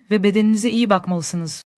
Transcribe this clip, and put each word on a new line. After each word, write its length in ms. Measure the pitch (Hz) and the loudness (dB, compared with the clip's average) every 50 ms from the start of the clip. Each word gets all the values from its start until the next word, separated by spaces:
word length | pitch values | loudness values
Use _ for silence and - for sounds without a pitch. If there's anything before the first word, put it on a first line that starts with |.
| _ - | _ -2
ve 120 | 202 208 | 0 2
bedeninize 480 | 185 208 185 220 214 214 220 208 202 240 | 2 2 2 2 2 2 2 2 0 0
iyi 200 | 226 226 240 202 | 0 0 2 2
bakmalısınız. 760 | 202 185 185 185 180 170 151 - - 170 165 160 - - - _ _ | 2 0 0 -2 -4 -4 -4 -6 -6 -8 -8 -8 -10 -14 -18 _ _